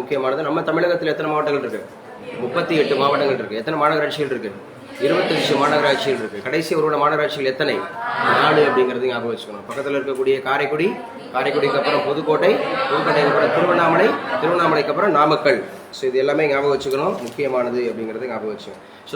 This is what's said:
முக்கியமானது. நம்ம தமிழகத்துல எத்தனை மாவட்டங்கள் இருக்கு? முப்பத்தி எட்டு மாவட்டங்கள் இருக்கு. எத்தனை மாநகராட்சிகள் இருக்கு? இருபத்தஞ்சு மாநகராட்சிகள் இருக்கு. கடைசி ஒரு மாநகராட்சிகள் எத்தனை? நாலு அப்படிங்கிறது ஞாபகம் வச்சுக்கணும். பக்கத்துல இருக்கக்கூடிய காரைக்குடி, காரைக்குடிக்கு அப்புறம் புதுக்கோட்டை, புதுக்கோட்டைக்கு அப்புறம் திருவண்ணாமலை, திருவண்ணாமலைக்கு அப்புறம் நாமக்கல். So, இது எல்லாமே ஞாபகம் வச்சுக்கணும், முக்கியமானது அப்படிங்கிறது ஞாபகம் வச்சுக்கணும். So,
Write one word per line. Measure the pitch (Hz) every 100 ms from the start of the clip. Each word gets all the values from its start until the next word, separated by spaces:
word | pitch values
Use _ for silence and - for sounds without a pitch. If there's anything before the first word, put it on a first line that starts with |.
முக்கியமானது. | 127 143 131 139 151
நம்ம | 160
தமிழகத்துல | 156 160 175 170 160 151
எத்தனை | 156
மாவட்டங்கள் | 151 147 143
இருக்கு? | 123 107 87 - - - - -
முப்பத்தி | - 170 160 160
எட்டு | 131 131
மாவட்டங்கள் | 139 143 143 123
இருக்கு. | 104 107
எத்தனை | 151 156
மாநகராட்சிகள் | 147 156 147 151 139
இருக்கு? | 123 104 95 - - - - 185
இருபத்தஞ்சு | 175 160 156 151 139
மாநகராட்சிகள் | 143 147 143 135 143 120
இருக்கு. | 107 101 127
கடைசி | 156 160 165
ஒரு | 151 147
மாநகராட்சிகள் | 147 151 147 147 131
எத்தனை? | 127 143 104 - - - - - 131
நாலு | 147 151 143
அப்படிங்கிறது | 127 127 120 127
ஞாபகம் | 120 117
வச்சுக்கணும். | 110 107 104 -
பக்கத்துல | 123 139 139
இருக்கக்கூடிய | 135 127 131 135 131
காரைக்குடி, | 139 143 151 190 - - - -
காரைக்குடிக்கு | - 143 147 143 143
அப்புறம் | - 147 -
புதுக்கோட்டை, | 143 151 151 180 226 - - -
புதுக்கோட்டைக்கு | - - 151 147
அப்புறம் | - - -
திருவண்ணாமலை, | 175 170 170 165 220 220 - -
திருவண்ணாமலைக்கு | 151 175 165 151 143
அப்புறம் | 147 202 147
நாமக்கல். | 151 147 147 117 - - -
So, | - 135
இது | 127
எல்லாமே | 139 147 151
ஞாபகம் | 139 143 135
வச்சுக்கணும், | 143 135 175 - 120
முக்கியமானது | 113 139 127 120 123 117
அப்படிங்கிறது | 110 110 110 123
ஞாபகம் | 110 107
வச்சுக்கணும். | 101 - - - -
So, | -